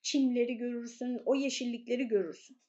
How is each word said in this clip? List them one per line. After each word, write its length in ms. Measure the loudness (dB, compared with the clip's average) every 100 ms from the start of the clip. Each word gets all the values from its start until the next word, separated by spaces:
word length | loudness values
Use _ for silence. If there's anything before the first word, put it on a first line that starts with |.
çimleri 540 | -2 2 4 4 0 0
görürsün, 640 | -4 -4 -8 -8 -6 -2
o 100 | 2
yeşillikleri 760 | 2 2 -2 -4 -4 -2 -2 2
görürsün. 480 | 0 0 -6 -18 -20